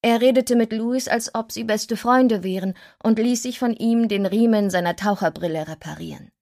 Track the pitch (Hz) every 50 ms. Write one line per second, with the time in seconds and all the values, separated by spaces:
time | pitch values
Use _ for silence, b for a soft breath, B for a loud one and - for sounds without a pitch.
0 | - 233 233 233 240 254 254 262 247 - 247 233 226 226 - 226 220 233 247 262
1 | 254 - - 233 226 - _ 226 226 226 - - 226 220 214 214 - - 233 196
2 | - 233 247 262 262 247 226 196 175 190 185 190 185 190 185 B B B B B
3 | B 220 226 220 220 240 247 226 - 247 247 - 254 240 226 - - 226 226 233
4 | 233 220 202 196 202 190 185 214 226 233 220 214 202 196 175 180 175 175 175 -
5 | 190 208 202 190 202 165 160 165 175 170 160 160 156 156 160 - - 156 151 -
6 | 165 165 147 - - - _ _